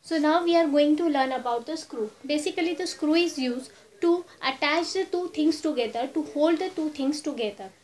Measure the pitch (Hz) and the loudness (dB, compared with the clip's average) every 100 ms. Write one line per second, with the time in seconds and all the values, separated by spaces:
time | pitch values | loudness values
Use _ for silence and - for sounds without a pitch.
0 | - 330 302 330 339 339 320 285 294 302 | -2 2 4 4 4 4 4 4 4 4
1 | 339 277 262 254 240 240 233 320 - 247 | 2 2 0 -2 -2 -4 -4 -10 -8 -6
2 | 214 - 269 302 330 370 339 349 349 - | -6 -8 -4 -2 -2 -2 -2 -2 -6 -2
3 | 302 330 349 311 254 247 254 - - - | 2 2 2 -2 -4 -4 -10 -20 -20 -2
4 | 339 349 - - 254 262 294 320 330 381 | 2 2 -2 -6 -6 -2 0 0 0 -2
5 | 381 349 349 - 302 311 311 247 226 233 | -2 -2 -4 0 0 2 -2 -2 -4 -4
6 | 269 320 302 294 311 320 370 - 311 302 | -4 -4 -4 0 2 2 -2 -4 -6 -2
7 | 269 294 302 247 214 202 190 _ | -2 -2 -6 -4 -6 -6 -18 _